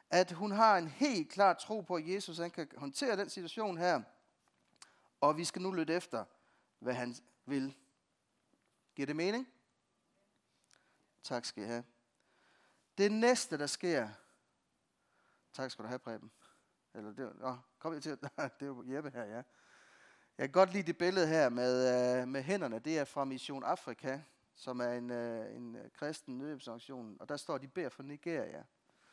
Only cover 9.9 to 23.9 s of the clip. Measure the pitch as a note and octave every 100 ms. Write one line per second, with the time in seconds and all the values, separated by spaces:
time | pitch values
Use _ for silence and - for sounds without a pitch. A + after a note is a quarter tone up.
9.9 | _ _ _ _ _ _ _ _ - _
10.9 | _ _ _ - B2 - - G#2+ A#2 B2+
11.9 | _ _ _ _ _ _ _ _ _ _
12.9 | - G3+ G#3+ A#3 B3 - D3+ D3 - F3+
13.9 | D3+ A2 G#2 _ _ _ _ _ _ _
14.9 | _ _ _ _ _ _ - C3 - A2
15.9 | B2+ - A2 G#2+ - - _ _ _ _
16.9 | G#2 G#2+ G2+ B2 - C3 B2 - _ D#3+
17.9 | D#3 D3+ C#3 C#3+ - C#3 - C#3 B2+ B2
18.9 | C3+ D3 B2 G#2+ A2+ B2 _ _ - -
19.9 | - - - _ - C#3 F3 F#3+ G3 E3+
20.9 | E3 F3 F#3+ D#3+ D#3+ C3+ A#2+ B2+ B2+ B2+
21.9 | B2 B2 B2+ B2+ C3+ C3+ G3 C#3+ A2 C#3+
22.9 | D#3+ C#3 - C3+ C3 - C3+ B2 F3+ -